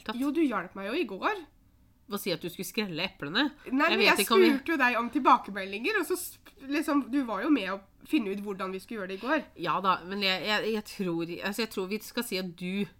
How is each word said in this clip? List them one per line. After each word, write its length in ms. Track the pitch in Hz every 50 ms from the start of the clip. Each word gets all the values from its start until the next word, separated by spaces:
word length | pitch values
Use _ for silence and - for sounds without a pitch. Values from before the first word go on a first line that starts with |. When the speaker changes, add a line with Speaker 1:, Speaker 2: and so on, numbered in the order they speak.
| -
Speaker 1:
tatt. 120 | - 220
Speaker 2:
Jo, 160 | 240 269 294
du 100 | 269 320
hjalp 320 | 330 262 220 190 175 185 -
meg 120 | 196 196 202
jo 60 | 240
i 100 | 349 330
går. 380 | 202 190 185 233 349 427 392 302 - _ _ _ _ _ _ _ _ _ _ _ -
Speaker 1:
Å 80 | - 196
si 120 | - 202
at 100 | 165 156
du 80 | - 170
skulle 160 | - - -
skrelle 380 | - - - 214 190 165 147 180
eplene. 460 | 190 - - 151 143 170 226 285 285 - - - -
Speaker 2:
Nei, 180 | 240 269 302 330
Speaker 1:
Jeg 80 | - 381
Speaker 2:
men 20 |
Speaker 1:
vet 180 | 403 339 - -
Speaker 2:
jeg 80 | -
Speaker 1:
ikke 80 | - 233
om 80 | 381
jeg 160 | 370 330 285 262
Speaker 2:
spurte 140 | - - 330
jo 40 | 277
deg 200 | 262 247 240 220
om 120 | 233 240
tilbakemeldinger, 880 | - 294 254 330 262 - - - 196 202 190 196 196 208 240 359 453 370
og 60 | 330 -
så 100 | 370 -
sp-, 500 | - - - - - - - - 277 262
liksom, 440 | 285 302 302 - 285 285 247 214
du 120 | 240 285 269
var 180 | 226 208 190 220
jo 60 | 311
med 200 | 294 247 190 180
å 100 | 196 196 - _ _ _ - -
finne 260 | - 311 220 190 202
ut 80 | 202 202
hvordan 280 | 208 196 185 196 185 190
vi 60 | 190
skulle 220 | - - 240 214
gjøre 60 | 185 185 190
det 80 | 196 208
i 40 | 247
går. 160 | 311 294 208 - -
Speaker 1:
Ja 240 | - 160 165 151 180
da, 180 | 190 190 180 - 160
men 160 | 175 196 202
jeg, 220 | 202 190 190 185 147
jeg, 280 | 208 214 202 156 214 226
jeg 100 | 208 208
tror, 420 | - - - 202 180 170 165 170 165 175 - -
altså, 160 | 190 202 -
jeg 80 | 226 214
tror 180 | - 208 190 180
vi 120 | 214 214
skal 240 | - - - 240 233
si 140 | - 208 190
at 160 | 190 185 165 -
du 280 | 180 180 190 202 202 - -